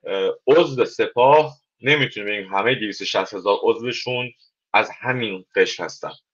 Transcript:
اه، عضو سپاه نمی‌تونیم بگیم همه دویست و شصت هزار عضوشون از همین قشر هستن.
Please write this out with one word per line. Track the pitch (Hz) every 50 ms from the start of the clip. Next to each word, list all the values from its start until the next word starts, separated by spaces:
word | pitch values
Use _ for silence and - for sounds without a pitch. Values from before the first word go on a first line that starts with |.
| _
اه، | 80 95 98 95 92 - - _
عضو | - 147 165 170 151 135 123 110
سپاه | - - - 110 - - 120 123 135 147 156 151 139 139 _ _ _ _ _
نمی‌تونیم | 110 131 151 147 131 - - 107 101 104
بگیم | 104 104 98 95 98
همه | 98 101 120 131
دویست | 110 107 104 98 -
و | 98
شصت | - - 101 95 - 107
هزار | 98 90 101 101 -
عضوشون | - 113 113 113 117 123 - - - 127 127 123 123 123 _ _ _ _ _ _ _ _
از | - 107 107 - - -
همین | - 123 127 127 117 107 95 92 92 _ _
قشر | 98 92 85 - - 87
هستن. | 80 - - - 73 - _ _ _